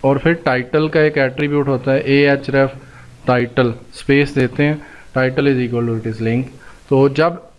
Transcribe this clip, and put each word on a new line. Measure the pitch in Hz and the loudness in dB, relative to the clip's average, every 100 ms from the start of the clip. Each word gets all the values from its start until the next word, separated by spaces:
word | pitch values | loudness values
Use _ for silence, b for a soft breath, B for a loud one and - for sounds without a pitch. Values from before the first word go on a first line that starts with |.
और | 135 139 | 2 2
फिर | 160 170 151 | 0 0 0
title | 127 123 156 156 | -2 -2 -2 0
का | 156 | 2
एक | 151 151 | 2 2
attribute | 131 131 147 147 139 | -2 -2 -2 0 0
होता | 127 135 | -2 0
है, | 135 | -2
a | - 139 143 139 | 2 2 4 2
href | - 135 135 - B B B - - | 0 0 0 -2 B B B -10 -2
title, | 123 120 - 123 113 - | 0 0 0 0 -2 -14
स्पेस | - - 139 143 | -12 0 2 2
देते | 139 123 123 | 0 -2 0
हैं, | 147 151 B B B 131 | -2 -2 B B B -2
title | 131 131 143 | -2 0 0
is | 131 | 0
equal | 123 120 117 | -2 -2 -2
to | 113 | -4
it | 113 | -6
is | 110 | -4
link, | 113 120 131 - B B - | -2 -2 -4 -12 B B -2
तो | 135 139 | 2 2
जब | 139 165 175 - | 2 0 -2 -16